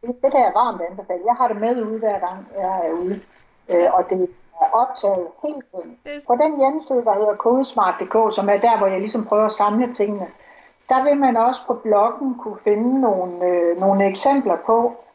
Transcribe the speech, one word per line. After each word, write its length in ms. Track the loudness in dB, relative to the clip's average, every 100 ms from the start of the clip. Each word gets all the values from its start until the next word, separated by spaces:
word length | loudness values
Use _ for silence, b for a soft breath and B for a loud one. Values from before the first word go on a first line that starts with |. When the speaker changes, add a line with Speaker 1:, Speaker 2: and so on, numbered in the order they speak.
Speaker 1:
Det, 200 | -10 -2
det 80 | 0
kan 100 | 2
jeg 100 | 2 2
varmt 260 | 0 -2 -8
anbefale. 320 | -10 -8 -4 -2
Jeg 100 | 0
har 120 | 0
det 100 | 0
med 260 | -2 -2
ude, 160 | -4 -4
hver 200 | -2 -2
gang 280 | -6 -8 -14 -6
jeg 240 | -4 -2 -4
er 40 |
ude. 280 | -4 -6 -6 -10 b b _ -2
Øh, 240 | 2 4
og 160 | 2 0
det 200 | -2 -4 -6 _ -2
er 40 | 0
optaget 540 | 2 0 -2 -2 -2 -4 -8
hele 180 | -10 -10 -14
tiden. 240 | -14 -16 -18 -16
Speaker 2:
Det 100 | -16
er 40 |
s- 60 | -4
Speaker 1:
På 80 | 0
den 160 | 2 2
hjemmeside, 440 | 0 0 -2 -2
der 100 | 0
hedder 220 | 2 0 2
Kodesmart 600 | 2 2 0 0 0 0
punktum 280 | -2 2 2
d 40 |
k, 40 | 0
som 140 | 0
er 80 | 4
der, 200 | 4 4
hvor 100 | 2
jeg 120 | 0
ligesom 260 | -4 -6 0
prøver 200 | 2 2
at 60 |
samle 440 | 0 0 2 -2 -2
tingene, 320 | -2 -2 -10 -14 b b b b -2
der 140 | 2
vil 140 | 2 2
man 200 | 2 4
også 240 | 2 0 -6
på 60 |
bloggen 640 | -6 2 4 2 0 -6 -6
kunne 220 | -10 -4
finde 380 | 0 2 2 2
nogle, 440 | 2 0 -4 -2 0
øh, 340 | 2 0 2
nogle 260 | 2 2 2
eksempler 500 | 2 2 2 0 -2 2
på 300 | 2 2 -4 -20